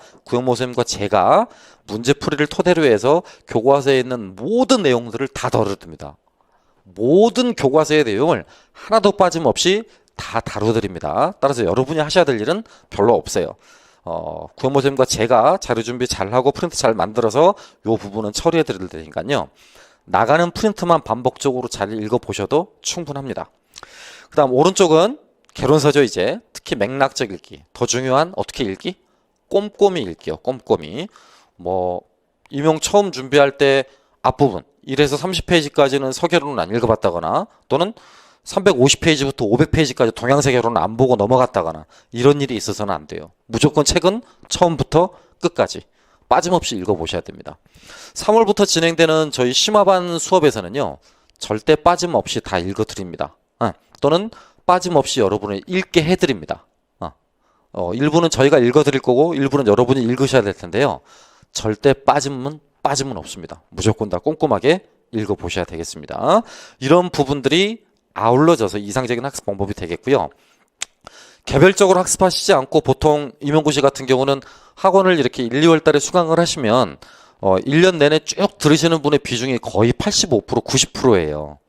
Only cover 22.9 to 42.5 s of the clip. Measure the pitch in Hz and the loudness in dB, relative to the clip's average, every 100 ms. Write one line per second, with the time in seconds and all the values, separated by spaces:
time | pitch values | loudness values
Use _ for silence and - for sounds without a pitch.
22.9 | 175 147 139 135 - - _ _ - - | -10 -10 -12 -10 -12 -12 _ _ -20 -20
23.9 | - - - - - 135 127 170 185 175 | -20 -20 -20 -6 0 2 4 2 4 4
24.9 | 160 202 294 _ _ _ - 127 156 143 | 6 4 -2 _ _ _ -6 2 4 4
25.9 | 143 120 90 104 202 _ - - 127 101 | 4 2 0 -2 -4 _ -18 -8 -4 -2
26.9 | 135 135 - 110 87 - 69 _ - 120 | 0 -2 -2 -8 -8 -16 -20 _ -6 -4
27.9 | 120 131 131 170 196 - - 107 95 180 | -2 0 0 -2 -6 -10 -6 -6 -6 -10
28.9 | - _ _ _ _ - 202 208 - 202 | -12 _ _ _ _ -2 -2 -2 0 0
29.9 | 175 95 78 - 80 - 131 - 95 76 | 0 -6 -10 -10 -8 -6 -8 -2 -2 -2
30.9 | 113 196 _ _ _ _ _ 87 92 90 | -10 -12 _ _ _ _ _ -6 -4 -4
31.9 | 90 _ _ _ _ _ 139 156 156 - | -6 _ _ _ _ _ -2 -2 0 0
32.9 | 208 196 131 131 143 139 - 139 135 - | 0 0 -6 0 2 2 2 2 2 -2
33.9 | _ _ _ 127 - 139 87 - _ - | _ _ _ -4 2 0 0 -12 _ -8
34.9 | 135 143 143 180 165 - 170 143 - 139 | -2 0 -2 -4 -6 0 0 0 2 2
35.9 | 139 131 131 170 170 143 120 85 117 113 | 2 -4 -4 0 0 -2 -6 -4 -2 0
36.9 | 107 98 85 82 135 220 _ - 139 190 | 2 0 -2 -2 -4 -4 _ -4 -2 -2
37.9 | - _ - _ _ - 196 190 131 139 | -6 _ -20 _ _ -8 0 0 4 2
38.9 | - 160 147 139 - 107 107 160 156 143 | 2 0 0 -2 -4 -2 2 2 2 0
39.9 | - 117 - 120 143 139 123 113 113 95 | 0 -2 0 0 2 2 0 0 0 -2
40.9 | 113 131 113 104 127 123 98 82 80 78 | 0 2 2 4 2 2 0 -4 -8 -16
41.9 | _ _ 117 135 147 135 | _ _ 2 2 2 -2